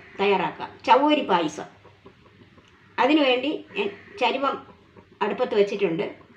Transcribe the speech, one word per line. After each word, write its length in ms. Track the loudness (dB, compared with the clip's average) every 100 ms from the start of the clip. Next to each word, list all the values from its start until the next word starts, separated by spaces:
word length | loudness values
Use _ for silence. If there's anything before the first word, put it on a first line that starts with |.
| -12 -2
തയ്യാറാക്കാം. 600 | 0 2 -2 -8 -14 -4 4
ചവ്വരി 360 | 4 4 2
പായസം. 440 | 2 0 0 -6 -16 -18 -20 _ -20 -20 -20 -20 -20 -20 -20 _ _ 0
അതിനുവേണ്ടി 680 | 2 4 4 2 -2 -6 -8 -6
ഞാൻ 120 | -6 -8 -16 -4
ചരുവം 540 | -2 0 -4 -6 -10 -20 _ -20 -18 -8
അടുപ്പത്ത് 340 | -6 -4 -2 0
വെച്ചിട്ടുണ്ട്. 600 | 0 0 -2 -2 -6 -10 -20